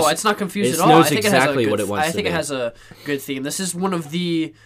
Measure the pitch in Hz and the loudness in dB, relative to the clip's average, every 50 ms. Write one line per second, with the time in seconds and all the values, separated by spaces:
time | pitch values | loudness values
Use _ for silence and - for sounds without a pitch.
0 | 156 147 165 - - 214 208 - 202 175 - 202 202 - 160 160 185 240 160 165 | 4 4 2 2 0 -2 0 -2 -4 -6 -4 -2 -2 0 0 2 4 6 6 6
1 | 160 - 151 - - 202 - 127 135 147 139 131 113 104 104 104 101 98 101 101 | 6 4 2 0 2 4 4 4 4 2 2 0 0 0 0 0 -2 -2 -2 -2
2 | 156 165 170 202 202 175 170 160 143 147 139 127 120 117 - - - - - - | -2 -2 -2 -2 -2 -2 -2 -2 -4 -4 -4 -4 -6 -6 -8 -12 -20 -20 -20 -12
3 | - 147 143 135 - - 135 131 135 147 147 - 190 175 170 175 190 190 185 170 | -6 -6 -6 -4 -4 -6 -6 -6 -6 -6 -6 -6 -6 -6 -4 -4 -2 -2 -2 -4
4 | 151 143 165 180 175 175 170 160 156 156 - - - | -4 -4 -4 -4 -2 0 0 -2 -2 -4 -8 -16 -20